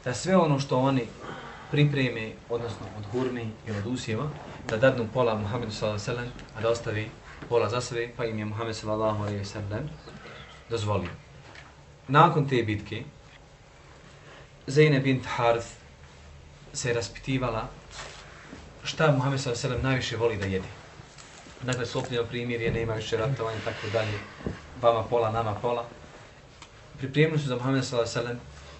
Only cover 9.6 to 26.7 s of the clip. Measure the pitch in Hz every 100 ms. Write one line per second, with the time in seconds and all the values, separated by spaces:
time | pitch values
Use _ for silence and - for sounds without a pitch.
9.6 | 101 107 147 - - - - - - -
10.6 | - 117 104 101 87 82 - - - -
11.6 | - - - - - 147 170 156 135 123
12.6 | 107 101 - 110 - - - - - -
13.6 | - - - - - - - - - -
14.6 | - 135 151 135 135 127 - - 117 117
15.6 | - - - - - - - - - -
16.6 | - - 127 117 110 - - 131 120 110
17.6 | 123 - - - - - - - - -
18.6 | - - - - 156 135 135 135 127 117
19.6 | 131 120 131 131 - 110 117 101 98 95
20.6 | - - - - - - - - - -
21.6 | 127 123 113 131 123 120 113 120 120 117
22.6 | 113 113 113 110 - 110 139 135 113 107
23.6 | 98 98 104 110 107 104 - - - -
24.6 | - - 117 113 107 120 110 113 113 101
25.6 | 120 120 117 - - - - - - -
26.6 | -